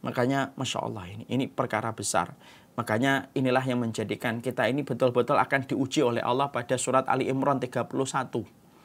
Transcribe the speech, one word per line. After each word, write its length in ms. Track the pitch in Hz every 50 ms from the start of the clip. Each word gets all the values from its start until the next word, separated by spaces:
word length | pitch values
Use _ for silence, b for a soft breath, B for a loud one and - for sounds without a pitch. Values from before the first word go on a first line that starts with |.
| -
Makanya, 480 | 127 117 - 120 123 139 139 135 - -
Masya 320 | - 135 - - - -
Allah, 180 | 117 113 110 92 87
ini, 160 | 101 110 120
ini 180 | - 117 127 131 -
perkara 400 | - - 131 117 - 107 110 113
besar. 400 | 110 - 104 - - 92 87 85 - B B B B B B B _ -
Makanya 480 | 117 - 107 113 131 139 135 135 - - _
inilah 320 | 139 131 127 123 131 127
yang 160 | 135 123 123
menjadikan 560 | 120 113 110 - 110 98 104 - - 123 110 117
kita 320 | 117 131 123 - 120 107
ini 160 | 127 143 147
betul-betul 480 | - 135 - 135 127 120 123 117 - 147
akan 320 | - 127 - 143 135 131
diuji 400 | - 131 113 135 127 - 156 143
oleh 160 | 120 117 117
Allah 240 | - - 123 131 139 139 -
pada 240 | 120 120 - 131 120
surat 320 | - - 127 131 131 -
Ali 160 | - 131 127
Imran 320 | 110 135 135 135 139 139 131
tiga 320 | 123 123 - 127 120 -
puluh 160 | - 131 135
satu. 400 | 131 - 143 127 127 - 123 107 - - - - B B B